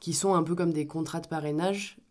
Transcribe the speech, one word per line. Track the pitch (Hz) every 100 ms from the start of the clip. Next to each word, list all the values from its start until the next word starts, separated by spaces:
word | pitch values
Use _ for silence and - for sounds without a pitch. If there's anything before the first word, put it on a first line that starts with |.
qui | 170
sont | - 196
un | 180
peu | 160 175
comme | 170
des | 151 147
contrats | 160 160 170
de | -
parrainage, | 160 147 151 185 202 202 - -